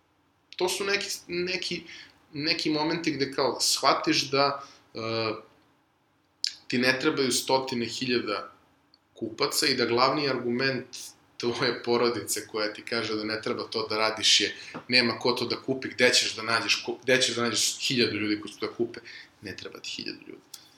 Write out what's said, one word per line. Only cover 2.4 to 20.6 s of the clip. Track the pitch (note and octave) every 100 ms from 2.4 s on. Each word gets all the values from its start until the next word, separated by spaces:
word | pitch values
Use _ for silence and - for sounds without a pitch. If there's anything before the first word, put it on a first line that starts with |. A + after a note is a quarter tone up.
| D#3 E3 D#3+
momenti | D3+ D#3 E3 E3
gde | C#3 C3+
kao | C#3+ C3 A2+
shvatiš | - - C#3+ D#3+ E3 C#3 C3
da, | C#3 C#3 C#3 - - _
e, | A2 A2+ A2+ A2 G#2+ - _ _ _ _ _ _ _ _ _ - - -
ti | B2
ne | B2+ C3
trebaju | D3+ C#3+ C3
stotine | A#2 - C3+ C3 A#2+ A2+
hiljada | - B2+ A#2+ G#2+ G2+ - - _ _ _ _ _
kupaca | - G#2+ - C#3+ - D3+
i | B2
da | A#2
glavni | A#2 C3+ D3+ C#3
argument | B2 A#2+ A#2+ C3+ B2+ - - - - _ -
tvoje | A#2+ A#2 B2+ C#3+
porodice | A#2+ A#2 A#2+ A2 G2 G#2 G#2
koja | G#2+ G#2+
ti | G#2+
kaže | - A#2 A2 G#2+
da |
ne | G#2+ A2
treba | B2 A#2 G2+
to | A2+ G#2+
da | G#2+
radiš | A2 A2 F#2+ -
je, | G2+ - - - -
"Nema | B2+ A#2+ A2+
ko | B2+
to | A#2 A#2
da | G#2+
kupi, | - C3+ G#2
gde | - B2
ćeš | A#2+ - -
da |
nađeš | A2 A2+ G#2 - -
ko-, | A#2
gde | B2 B2+
ćeš | A#2+ A#2
da |
nađeš | A#2+ G#2+ - - -
hiljadu | B2 G#2+ G2+
ljudi | G#2+ G#2
koji | G2+
će | -
to | G#2+
da |
kupe?" | - A#2 - - - - _
Ne | F#2+ F2+
treba | - -
ti | -
hiljadu | - - - -
ljudi. | - _ -